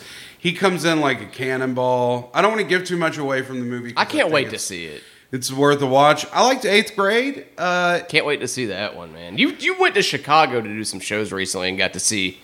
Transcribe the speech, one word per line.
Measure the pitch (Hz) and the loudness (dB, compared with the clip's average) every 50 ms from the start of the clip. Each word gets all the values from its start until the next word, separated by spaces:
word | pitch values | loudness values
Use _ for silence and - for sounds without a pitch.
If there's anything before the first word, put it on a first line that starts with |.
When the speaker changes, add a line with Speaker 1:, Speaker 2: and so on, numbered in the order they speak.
| - - - - - - - | -14 -18 -18 -18 -18 -20 -10
Speaker 1:
He | - - 180 175 | -4 -2 -2 0
comes | - 196 190 180 156 151 | 2 2 0 2 2 2
in | 170 165 156 | 2 2 2
like | 147 139 127 113 | 2 0 0 -2
a | 104 | -6
cannonball. | - - - 131 131 131 131 131 127 123 127 127 127 127 123 123 123 123 120 120 - - | -10 -10 -6 -4 -2 -2 -2 -2 -2 -2 0 0 0 2 2 2 2 0 0 -4 -4 0
I | 151 185 | 2 2
don't | 214 | 2
wanna | 220 220 190 | 2 0 0
give | 143 180 180 180 | 0 0 0 0
too | 180 180 | -2 -2
much | 170 165 160 131 | -2 0 -2 -2
away | 151 143 135 135 131 | -2 -2 -2 -2 -2
from | 127 127 131 127 | -2 -4 -6 -6
the | 120 | -4
movie | 120 123 120 120 120 117 | -4 -6 -6 -8 -4 -2
'cause | 165 | -2
Speaker 2:
I | - | -2
can't | - 302 | 0 0
Speaker 1:
I | 302 233 | 0 0
think | 165 156 | 2 2
Speaker 2:
wait | 143 127 110 | 0 0 -2
to | 110 | -4
Speaker 1:
it's, | 98 - | -8 -8
Speaker 2:
see | - 95 85 85 | -6 -6 -6 -8
it. | 78 73 65 - - - - _ _ | -8 -10 -14 -16 -20 -20 -20 _ _
Speaker 1:
it's | - 127 123 123 | -8 -6 -6 -4
worth | 131 135 143 147 143 143 | 0 2 4 4 4 4
a | 143 | 2
watch. | 127 131 139 143 151 151 147 - - | 4 4 6 6 6 6 4 0 -2
I | - 175 220 | 2 4 4
liked | 254 269 262 - | 4 4 2 2
Eighth | 185 196 214 214 - - | 2 4 4 2 2 0
Grade. | 196 196 196 220 233 262 277 277 - - - _ | 0 2 2 2 2 0 -2 -4 -8 -12 -14 _
Uh, | - 170 180 180 180 175 175 175 170 - | -4 -2 0 2 2 2 2 2 0 0
Speaker 2:
Can't | - 147 156 - | 0 0 0 2
wait | 147 143 - | 2 0 -2
to | 127 | -2
see | 123 - 131 123 | -4 -4 -4 -4
that | 101 92 95 104 92 - | -4 -4 -4 -4 -6 -6
one, | 85 87 82 | -10 -12 -14
man. | 80 82 85 87 98 - | -14 -14 -14 -6 -2 0
You, | 262 349 - - | 0 0 0 -2
you | 285 349 370 370 | -4 -2 0 2
went | 381 - - | 0 2 2
to | 202 - | 2 0
Chicago | - - 135 - 143 147 160 156 135 123 117 | 0 -2 -4 0 2 4 4 4 4 2 -2
to | 110 104 | -2 -4
do | 104 110 107 | -6 -6 -6
some | - - 92 | -6 -8 -8
shows | - - 104 107 107 92 | -6 -4 -2 -2 -2 -2
recently | 98 95 95 92 - 92 92 92 | -4 -4 -4 -4 -2 -2 -2 -2
and | 95 98 | 0 0
got | 95 90 - | 0 0 -2
to | 90 | -2
see | - - 113 101 92 90 - - | -2 -2 0 0 -2 -2 -4 -8